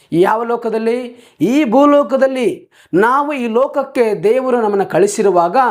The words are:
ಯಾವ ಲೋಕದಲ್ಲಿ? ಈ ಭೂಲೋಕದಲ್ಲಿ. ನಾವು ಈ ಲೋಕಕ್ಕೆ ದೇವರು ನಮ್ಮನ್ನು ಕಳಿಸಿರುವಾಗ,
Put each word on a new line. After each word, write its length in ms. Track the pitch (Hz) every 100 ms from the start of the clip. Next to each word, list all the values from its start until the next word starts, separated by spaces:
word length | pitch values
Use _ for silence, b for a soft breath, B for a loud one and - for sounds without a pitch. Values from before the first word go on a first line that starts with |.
| B
ಯಾವ 320 | 160 185 220
ಲೋಕದಲ್ಲಿ? 920 | 233 233 233 220 226 240 247 - - _
ಈ 220 | 170 269
ಭೂಲೋಕದಲ್ಲಿ. 1080 | 294 240 294 285 285 269 269 262 226 135 - b b
ನಾವು 400 | 330 220 269 285
ಈ 140 | 285 240
ಲೋಕಕ್ಕೆ 760 | 220 285 294 269 277 226 190
ದೇವರು 380 | 180 247 262 240
ನಮ್ಮನ್ನು 240 | 220 202 185
ಕಳಿಸಿರುವಾಗ, 720 | 160 202 - 202 175 175 180 220